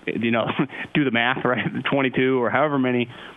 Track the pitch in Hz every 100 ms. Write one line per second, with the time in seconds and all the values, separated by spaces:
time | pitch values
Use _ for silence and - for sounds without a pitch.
0 | - - 117 117 - - 143 - - 156
1 | 135 117 120 127 123 120 101 123 - 139
2 | 135 131 131 131 113 123 151 143 127 123
3 | 120 - -